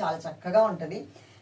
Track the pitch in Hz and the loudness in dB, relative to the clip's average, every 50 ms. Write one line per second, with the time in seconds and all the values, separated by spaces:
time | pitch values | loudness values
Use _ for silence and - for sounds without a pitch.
0 | - - 170 165 - 160 - - - 180 180 220 220 214 185 165 165 156 175 220 | -4 -4 -4 -4 -6 -10 -10 -8 -4 2 4 4 6 4 2 -2 -6 -8 -8 -8
1 | - - - - - - - - | -10 -12 -18 -20 -20 -20 -20 -20